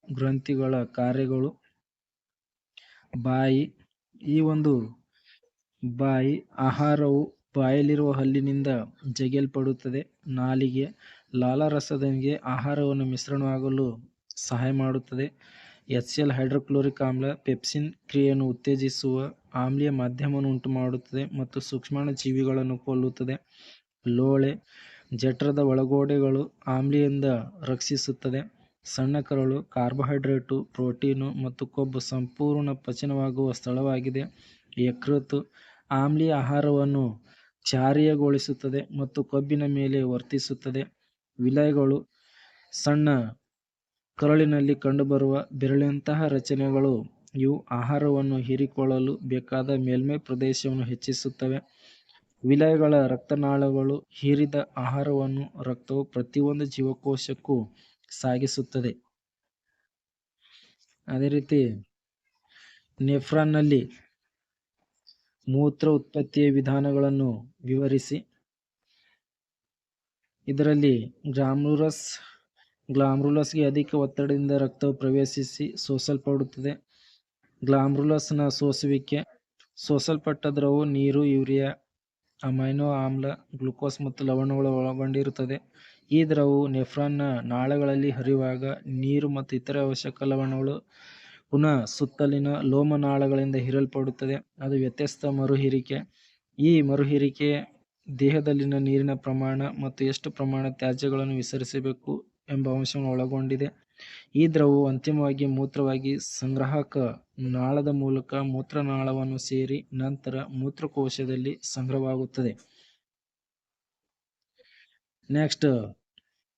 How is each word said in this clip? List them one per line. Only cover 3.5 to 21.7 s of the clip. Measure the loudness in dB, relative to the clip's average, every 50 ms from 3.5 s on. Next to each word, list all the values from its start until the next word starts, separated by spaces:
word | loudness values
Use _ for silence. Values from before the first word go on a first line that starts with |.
| 4 2 2 -2 -6 _ _ _ _ _ _ _ _ -10
ಈ | -4 0 2 2
ಒಂದು | 2 2 2 2 2 2 2 2 0 -4 -10 -16 _ _ _ _ _ _ -20 _ _ _ _ _ _ _ _ _ -8 -6 -4 -2
ಬಾಯಿ | 0 0 2 2 2 0 0 -2 -6 _ -6 -2
ಆಹಾರವು | -2 0 0 2 2 2 2 2 2 2 2 2 0 -2 -8 _ _ _ -2 0
ಬಾಯಲ್ಲಿರುವ | 2 2 4 4 4 2 2 2 2 2
ಹಲ್ಲಿನಿಂದ | 2 2 0 0 2 0 0 0 -2 -2 -2 -2 -2 -2 -4 -8 -12 _ -10 -8
ಜಗಿಯಲ್ಪಡುತ್ತದೆ. | -4 -4 -2 0 0 0 0 -2 -2 -2 -2 -2 -2 -4 -4 -6 -6 -6 -8 -10 _ _ -10 -8
ನಾಲಿಗೆ | -4 -2 -2 0 0 2 0 0 0 -2 -4 -4 -8 _ -20 -20 -20 -20 _ _ -2
ಲಾಲಾರಸದೊಂದಿಗೆ | 0 0 2 2 2 2 2 0 0 -2 -2 -2 -2 0 0 0 0 0 -2 -2
ಆಹಾರವನ್ನು | -2 -4 -4 -4 -4 -2 -2 0 0 0 0 0 0 -2
ಮಿಶ್ರಣವಾಗಲು | -2 -4 -6 -6 -6 -4 -2 -2 -2 -2 -2 -2 -2 0 0 0 -2 -4 -6 -12 -20 _ _ _ -20 -16
ಸಹಾಯ | -12 -8 -4 -4 -2 0 0
ಮಾಡುತ್ತದೆ. | 0 0 0 0 -2 -4 -6 -6 -6 -6 -6 -6 -8 _ _ -20 -20 -20 -20 -20 -20 _ _ -4
ಎಚ್ | -2 -2 -2
ಸಿ | -2 -2 0
ಎಲ್ | 0 2
ಹೈಡ್ರೋಕ್ಲೋರಿಕ್ | 2 2 0 0 0 0 0 0 2 2 2 2 0 0
ಆಮ್ಲ | -2 -2 0 0 -2 -4 -4
ಪೆಪ್ಸಿನ್ | -4 -2 -2 -2 -2 -2 -4 -4 -4 -4 -6 -8
ಕ್ರಿಯೆಯನ್ನು | -12 _ -2 0 2 4 4 4 2 2
ಉತ್ತೇಜಿಸುವ | 0 -2 -2 0 0 0 2 0 -2 -2 -2 -2 -2 -2 -2 -4 -6 -10 _ _ _ -6
ಆಮ್ಲೀಯ | -4 -2 -2 0 0 0 0
ಮಾಧ್ಯಮವನ್ನು | 0 0 -2 -2 -4 -4 -4 -2 -2 0 0 0
ಉಂಟುಮಾಡುತ್ತದೆ | -2 -2 -2 -2 -2 -2 -2 -2 -4 -6 -6 _ -8 -8 -6 -6 -6 -8
ಮತ್ತು | -8 -6 -8 -10
ಸೂಕ್ಷ್ಮಾಣು | -8 -6